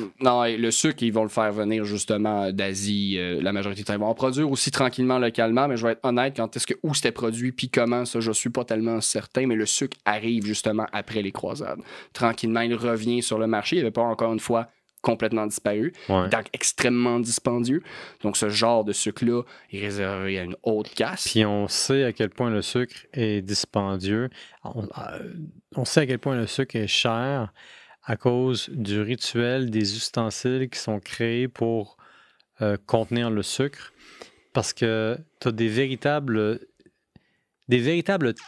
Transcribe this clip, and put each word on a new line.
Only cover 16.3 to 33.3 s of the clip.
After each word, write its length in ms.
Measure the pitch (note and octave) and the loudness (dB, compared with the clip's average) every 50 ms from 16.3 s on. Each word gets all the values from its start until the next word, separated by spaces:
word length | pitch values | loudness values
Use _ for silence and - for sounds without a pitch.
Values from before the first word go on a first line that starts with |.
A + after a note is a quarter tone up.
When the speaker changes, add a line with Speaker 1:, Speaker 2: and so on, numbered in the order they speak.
Speaker 1:
Donc, 160 | G2 A2+ G#2+ - - | 2 0 0 -4 -6
extrêmement 680 | - - - - - - B2 B2 A#2+ A#2+ B2 A#2+ A#2+ | -2 -2 -2 0 2 2 2 4 4 4 4 2 2
dispendieux. 600 | A#2+ A#2 A#2 - - C3 A#2+ A#2+ A#2+ A#2+ C3+ E3+ - - - - - - - _ - | 0 0 -2 -2 0 0 0 2 2 0 0 0 -2 -6 -12 -16 -16 -18 -12 _ -4
Donc, 140 | G#2 G2 | -2 0
ce 120 | - A2 G#2 | 0 0 0
genre 340 | G#2 G#2 A#2 A#2 A#2+ A2+ G#2+ | 2 2 4 4 4 4 2
de 100 | G#2 G2+ | 0 -2
sucre-là 500 | - - A2 G2 - B2+ A#2+ A#2+ B2 - - - - - _ | -2 -2 -2 -2 0 0 2 2 0 -2 -6 -12 -20 -18 _
est 80 | - G2 | -10 -6
réservé 560 | G#2 G2+ G2 G2+ G2 F#2+ G2 F#2+ F#2+ F#2+ F#2+ F#2+ | -6 -4 -2 -2 -2 -2 -2 -2 -2 -4 -4 -4
à 20 | F2+ | -4
une 140 | F2 F#2 - - | -6 -8 -4 -2
haute 240 | A#2 A2 G#2+ G#2 - - | 0 0 0 -2 -4 -4
caste. 340 | - A2 B2 F#3 F#3 - - | -2 -2 -2 -2 -4 -6 2
Speaker 2:
Puis 160 | - A2+ A2 | 4 4 4
on 240 | G#2 G#2 G#2 G#2 G2+ | 4 4 0 0 0
sait 340 | - - - - C3+ C#3 C3+ | -2 -2 0 2 2 2 2
à 100 | A#2+ A2 | 0 0
quel 160 | - A2 G2+ | 0 -2 -2
point 200 | - - B2+ A#2+ | -2 -2 -2 0
le 100 | A2 G#2 | 0 0
sucre 360 | F#2+ - - B2 B2 - - - - _ - | -2 0 -2 -2 -2 -2 -6 -14 -20 _ -4
est 280 | - A#2 G#2+ G#2+ G#2 | -2 0 0 0 0
dispendieux. 920 | F#2 F#2+ G#2 - - - - G#2+ G2 G2 G2 F#2 F2+ G2 G#2 A2 B2 C3 - - - - - _ - | -2 -2 -2 -4 -4 0 0 0 0 0 -2 -2 0 0 0 0 0 -4 -6 -12 -20 -20 -20 _ -14
On, 180 | - - A#2 G#2 | -10 -8 -8 -8
euh, 500 | G2+ - - - - - - - - - F3 D#3 D3+ - - _ _ - | -8 -10 -12 -10 -10 -10 -12 -12 -12 -12 -14 -14 -14 -16 -20 _ _ -4
on 80 | C#3+ B2 | -4 -2
sait 160 | - - E3 | 2 4 4
à 60 | D3+ | 4
quel 120 | B2+ C3 A#2 | 4 0 -2
point 160 | - C#3+ C3+ | 0 -2 0
le 140 | A#2+ A2+ - | 0 -2 -2
sucre 260 | - - C3+ - - | -2 -2 -4 -2 -2
est 140 | A#2 G#2+ G2+ | -2 -2 0
cher 640 | - - - A#2+ A2+ A2+ B2 C3+ C#3 - A2+ G2+ - - - - - - - - - _ _ | 0 2 2 2 2 0 0 -2 -2 -2 -4 -6 -8 -14 -20 -20 -20 -20 -20 -20 -20 _ _
à 140 | - A#2 | -6 -6
cause 520 | - - B2 A#2+ B2 B2+ C3 B2+ G#2+ - - | 0 0 0 2 2 2 0 0 -2 -4 -6
du 300 | - B2+ A2 G2 G2+ G#2+ | -6 -6 -4 -2 0 0
rituel 720 | G#2 G#2 B2+ A#2+ - - - A#2 A#2+ A#2+ B2+ C3 C3 A#2+ | 0 -2 -4 -4 -6 -4 -2 0 0 0 0 -2 -2 0
des 240 | G#2+ A2 G#2 G2 G2+ | 0 0 0 0 -2
ustensiles 720 | A2+ - - - A#2+ A2+ A2 G2+ - - B2+ B2+ C3 C3 B2 | -4 -6 -4 -2 -2 -2 -2 -4 -4 -2 -2 0 0 -2 -4
qui 100 | - - | -6 -8
sont 180 | - - G#2+ G#2 | -6 -4 -4 -6
créés 480 | - - - - A#2 A#2 A#2 A#2+ B2+ | -6 -10 -6 -2 -2 0 0 0 -2
pour, 520 | B2+ B2 - A#2 A#2 A2+ A2+ G2+ - - _ - - - - - _ _ _ _ _ _ - | -2 -2 -2 0 0 0 0 -2 -6 -10 _ -20 -20 -20 -20 -20 _ _ _ _ _ _ -2
euh, 160 | A2 G#2 G#2 G2+ - | 0 0 0 -2 0
contenir 440 | - - A2+ A2 G#2 A#2+ A#2+ A#2+ A#2 | 2 2 2 2 0 0 0 0 0